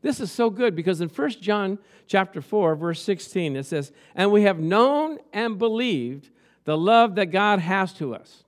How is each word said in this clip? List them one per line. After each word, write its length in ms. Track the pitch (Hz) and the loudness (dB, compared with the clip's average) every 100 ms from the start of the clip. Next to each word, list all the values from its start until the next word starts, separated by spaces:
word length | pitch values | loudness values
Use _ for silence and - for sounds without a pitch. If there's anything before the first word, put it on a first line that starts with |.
This 180 | 302 269 | -4 -4
is 120 | 202 | -8
so 180 | - 226 | -2 -2
good, 260 | 202 240 | 0 -2
because 260 | 165 170 165 | 0 -2 -2
in 80 | 170 | -4
First 320 | - 285 - | -4 -4 -4
John 380 | 185 208 196 202 _ _ _ | -2 -2 -2 -6 _ _ _
chapter 340 | 196 190 - | 0 0 -8
four, 340 | - 208 170 | -4 0 2
verse 260 | 151 170 165 | 0 -4 -4
sixteen, 540 | - 185 - 185 160 | -4 -4 -4 -4 -4
it 100 | 135 | -6
says, 260 | 135 156 135 _ _ | -6 -6 -6 _ _
"And 160 | - 202 | -2 4
we 120 | 208 | 4
have 160 | 202 170 | 4 2
known 600 | 160 202 254 294 311 302 _ | 0 4 4 2 -2 -6 _
and 260 | 208 226 202 | -4 -4 -2
believed 720 | 226 220 247 156 120 139 _ _ _ _ | -2 0 -2 -2 -4 -10 _ _ _ _
the 120 | - 156 | -4 0
love 380 | 180 233 233 | 4 6 4
that 120 | 190 185 | 2 0
God 320 | 185 208 202 | 2 2 2
has 340 | 165 196 185 | 0 -2 -2
to 200 | - 147 | -6 -10
us." 280 | 110 - - | -10 -16 -20